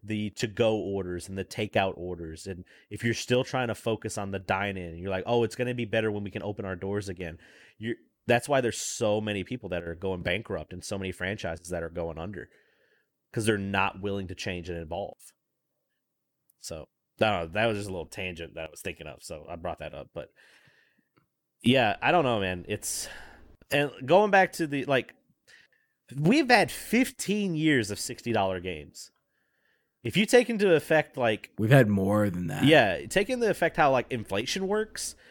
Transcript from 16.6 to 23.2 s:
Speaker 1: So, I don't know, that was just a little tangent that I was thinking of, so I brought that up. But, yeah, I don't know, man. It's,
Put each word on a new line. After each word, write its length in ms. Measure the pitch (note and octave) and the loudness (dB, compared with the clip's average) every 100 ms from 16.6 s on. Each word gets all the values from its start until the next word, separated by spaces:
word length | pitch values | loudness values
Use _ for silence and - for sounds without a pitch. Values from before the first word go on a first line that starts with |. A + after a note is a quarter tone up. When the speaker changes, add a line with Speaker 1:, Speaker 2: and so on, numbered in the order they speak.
Speaker 1:
So, 280 | - D#2+ - _ _ _ | -12 -12 -14 _ _ _
I 40 | A2 | 2
don't 100 | F#2+ | 2
know, 120 | E2 | -2
that 120 | F#2+ A2+ | 0 0
was 120 | G#2 | 0
just 100 | G2+ | -4
a 40 | |
little 140 | F#2 D#2 | -8 -8
tangent 480 | - F#2 E2+ E2 | -8 -8 -8 -12
that 120 | E2 D#2+ | -10 -12
I 40 | |
was 100 | - | -10
thinking 280 | F#2 E2+ D2+ | -12 -10 -14
of, 140 | - | -14
so 220 | - D#2 D2+ | -14 -14 -12
I 80 | E2 | -10
brought 240 | E2+ E2 | -8 -8
that 140 | D2+ | -10
up. 160 | C#2+ - | -12 -12
But, 160 | - C2 _ _ _ _ _ _ _ _ _ _ _ _ _ | -12 -14 _ _ _ _ _ _ _ _ _ _ _ _ _
yeah, 340 | A#2 C3 A2 G2 | 2 4 4 2
I 100 | B2+ | 2
don't 120 | E3+ | 2
know, 140 | C3 A2+ | 2 0
man. 260 | F#2 F2+ - | 0 -4 -6
It's, 400 | G#2 - - - - | -6 -6 -8 -8 -14